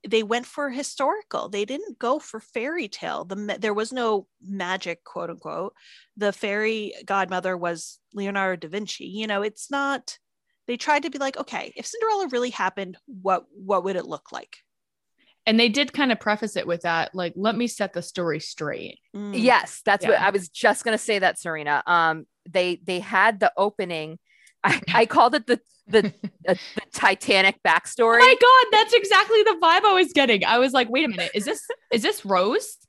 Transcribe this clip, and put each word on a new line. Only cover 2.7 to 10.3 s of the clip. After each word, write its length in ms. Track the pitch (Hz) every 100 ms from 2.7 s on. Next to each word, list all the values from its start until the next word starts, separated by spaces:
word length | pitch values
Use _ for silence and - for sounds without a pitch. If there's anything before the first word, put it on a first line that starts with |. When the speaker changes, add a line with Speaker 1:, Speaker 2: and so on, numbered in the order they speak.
| 339 220
Speaker 1:
tale. 360 | - 165 147
The 120 | 175 196
ma-, 200 | 208 -
there 160 | 214
was 200 | 208 226
no 340 | 254 233 208 - _
magic, 600 | 185 196 185 190 185 170
quote 260 | - - 170
unquote. 440 | 165 156 160 185 _ _ - _ -
The 160 | 202
fairy 600 | 196 208 208 214 220 208 - -
godmother 500 | 196 185 185 185 185
was 440 | 175 170 - - _
Leonardo 440 | 202 196 196 190 180
da 120 | 165
Vinci. 360 | 190 208 - -
You 220 | 196 220
know, 140 | 202
it's 280 | 214 208 -
not, 480 | 277 277 277 - - _